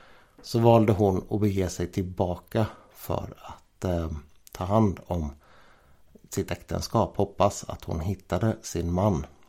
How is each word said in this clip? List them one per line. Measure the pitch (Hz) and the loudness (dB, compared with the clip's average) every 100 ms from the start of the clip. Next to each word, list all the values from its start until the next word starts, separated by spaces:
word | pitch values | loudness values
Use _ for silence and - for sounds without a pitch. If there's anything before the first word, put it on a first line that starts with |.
| - - _ _ | -20 -20 _ _
så | - 117 | -4 4
valde | 117 117 107 | 8 8 6
hon | 95 104 92 - | 4 4 2 -2
att | 107 | 0
bege | 104 98 90 | 0 0 -2
sig | - 87 | -4 -6
tillbaka | - 90 90 92 90 - 113 110 - - | -4 -4 -2 -4 -4 -4 -2 -2 -4 -20
för | - - - - - | -16 -6 -6 -6 -14
att, | - - _ - | -18 -18 _ -8
eh, | 92 87 80 76 - - - | -4 -2 -4 -8 -12 -20 -18
ta | - | -8
hand | 92 107 110 87 - | 0 2 2 0 -6
om | 87 76 71 _ - - - _ - - - - | -4 -4 -10 _ -20 -20 -20 _ -20 -20 -20 -10
sitt | - - | -6 -6
äktenskap. | - - 90 - 117 95 - | -6 -6 -6 -2 0 0 0
Hoppas | 101 - 98 - - | -4 2 0 0 -12
att | - | -12
hon | - - | -8 -6
hittade | 82 95 - 90 110 - | -4 -6 -4 -2 0 -2
sin | - 85 87 | -6 -4 -2
man. | 87 104 92 - - | 2 2 2 -4 -14